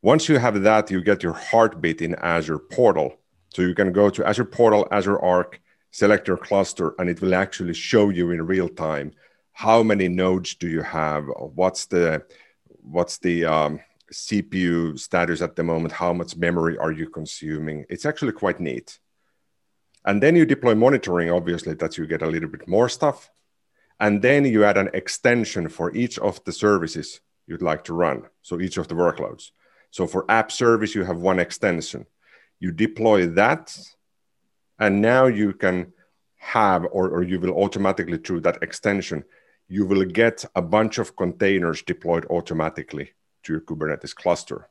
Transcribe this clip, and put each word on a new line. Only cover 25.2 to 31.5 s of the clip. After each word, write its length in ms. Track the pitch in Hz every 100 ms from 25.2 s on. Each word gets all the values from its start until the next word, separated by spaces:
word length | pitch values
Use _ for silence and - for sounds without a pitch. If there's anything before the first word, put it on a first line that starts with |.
| 131 120 107 - 82
for 280 | - 85 101
each 240 | 120 -
of 240 | - 92
the 80 | -
services 720 | 87 104 101 82 80 76 - _ _ _
you'd 160 | 82
like 200 | 85 78 -
to 80 |
run, 300 | 85 85 65 - _
so 160 | - 87
each 180 | 92 95
of 100 | 78
the 80 | 82
workloads. 560 | 87 80 52 - - _ _ _ _
So 160 | - 113
for 240 | 117 -
app 220 | 113 110
service, 420 | - 120 113 107
you 100 | 107 92
have 120 | 85
one 220 | 87 92
extension. 640 | 87